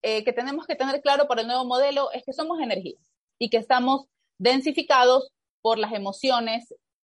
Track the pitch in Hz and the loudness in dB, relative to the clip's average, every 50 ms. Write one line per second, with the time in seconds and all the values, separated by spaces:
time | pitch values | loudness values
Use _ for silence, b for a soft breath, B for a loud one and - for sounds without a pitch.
0 | - 220 220 214 214 254 - 233 240 269 277 311 - - 311 - 262 269 269 285 | -2 -2 -4 -2 -2 -2 -4 -4 -6 -6 -8 -8 -6 -8 -6 -4 -2 -4 -4 0
1 | - 285 277 285 285 285 240 226 220 233 247 254 262 247 247 254 277 285 277 277 | 2 2 4 4 2 2 0 -2 -2 -2 -4 -4 -2 0 0 2 2 2 2 0
2 | 277 262 - 254 - - 269 - 311 320 349 320 294 233 202 196 180 160 - _ | -2 -2 -4 -10 -10 -10 -8 -8 -6 -6 -4 -6 -4 -4 -4 -6 -6 -10 -14 _
3 | _ _ _ _ _ _ _ _ 240 226 - 226 220 _ 254 254 247 254 269 269 | _ _ _ _ _ _ _ _ -4 0 0 -2 2 _ 0 2 2 2 0 0
4 | - _ _ _ _ _ _ _ 185 233 254 269 262 311 277 330 302 - 294 262 | -2 _ _ _ _ _ _ _ 2 2 2 2 0 0 -2 -2 0 4 4 6
5 | 247 254 254 269 262 - _ _ _ _ _ _ _ 220 226 220 214 214 226 208 | 6 6 6 4 2 -2 _ _ _ _ _ _ _ 0 0 0 0 -4 -4 -6
6 | 196 196 196 - - 262 254 240 233 226 220 240 233 _ - _ _ _ _ _ | -6 -6 -8 -4 -2 0 0 0 0 -2 -4 -6 -8 _ -20 _ _ _ _ _
7 | _ | _